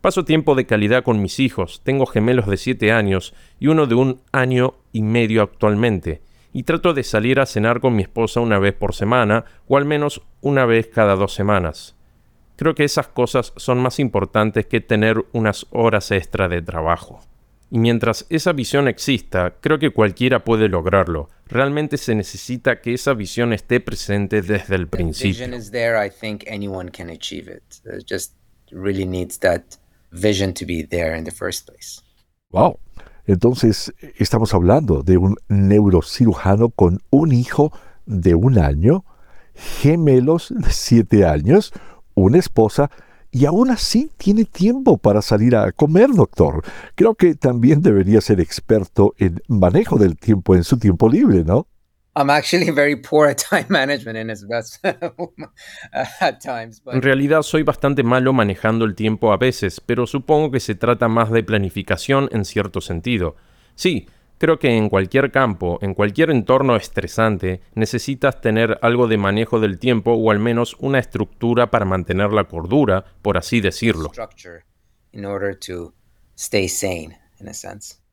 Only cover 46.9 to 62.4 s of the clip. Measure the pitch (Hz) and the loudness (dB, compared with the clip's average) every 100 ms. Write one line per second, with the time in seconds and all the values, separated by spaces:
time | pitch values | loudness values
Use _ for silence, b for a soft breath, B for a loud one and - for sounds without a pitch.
46.9 | - 220 220 180 147 135 120 120 151 160 | 2 2 4 2 2 0 2 4 4 4
47.9 | 101 95 107 - 101 82 - - 110 95 | 4 4 4 4 0 0 -6 0 0 2
48.9 | - 98 - 95 85 - 110 90 117 226 | 2 2 4 -2 -2 -2 2 4 4 2
49.9 | - 98 78 - 104 87 92 85 127 107 | 4 2 2 0 0 4 2 4 2 2
50.9 | 87 113 151 262 98 80 104 - _ _ | 4 4 4 4 4 2 0 -2 _ _
51.9 | _ _ 151 139 147 143 175 170 143 143 | _ _ -4 0 0 0 -2 0 0 0
52.9 | 147 - 151 147 135 - 180 - 170 135 | -2 0 2 2 0 -4 -4 0 0 0
53.9 | 139 113 113 113 104 101 117 117 - 190 | -4 -6 -10 -10 -10 -8 -8 -8 -6 -6
54.9 | - 170 - 170 - 151 _ - - - | -6 -10 -10 -14 -12 -20 _ -20 -20 -12
55.9 | - 131 - 143 - - 120 113 110 - | -8 -8 -4 -4 -4 -10 -10 -12 -18 -6
56.9 | 127 131 135 143 156 147 160 151 - 143 | -2 2 2 2 0 2 -2 0 0 -2
57.9 | 139 120 127 127 131 104 - 110 113 110 | 0 0 2 2 2 0 0 -2 0 -2
58.9 | 92 107 110 113 101 127 - 98 - - | -2 -4 0 0 2 0 0 -6 -6 -6
59.9 | 120 123 139 131 151 156 127 - 101 117 | -4 -2 -6 0 0 2 -4 -4 -4 -2
60.9 | 120 117 113 110 113 107 107 98 104 92 | 0 0 0 0 0 0 -2 -2 -6 -6
61.9 | 95 - 139 139 113 | -6 0 0 0 -4